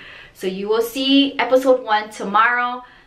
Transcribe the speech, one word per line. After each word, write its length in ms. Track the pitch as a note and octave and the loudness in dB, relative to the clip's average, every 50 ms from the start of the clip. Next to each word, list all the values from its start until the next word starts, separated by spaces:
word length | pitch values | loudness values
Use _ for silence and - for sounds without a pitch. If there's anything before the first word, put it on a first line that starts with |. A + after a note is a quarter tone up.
| - - - - - - | -20 -20 -20 -20 -20 -20
So 140 | _ - G3 | _ -8 -8
you 220 | F#3+ F#3+ F#3+ G3+ G#3 | -6 -6 -6 -4 -2
will 140 | A3 A#3 | -2 -2
see 560 | A3+ - - C4+ C4 C4+ C#4 C#4 C#4 C4+ - - | -2 -4 -4 -4 0 2 4 4 4 2 -2 -4
episode 460 | A#3+ A#3+ C4 C4 C4+ C4+ B3+ B3 - | 0 2 2 2 4 4 2 2 2
one 260 | A3 G#3 G#3+ G#3+ G#3+ | 0 -2 -2 -2 -6
tomorrow. 760 | - - G#3+ G3 G3 G#3+ A3+ A#3+ A#3+ B3 B3 B3 B3 B3 - - - - _ | -10 -10 -8 0 2 2 2 2 2 0 -2 -4 -6 -10 -14 -18 -20 -20 _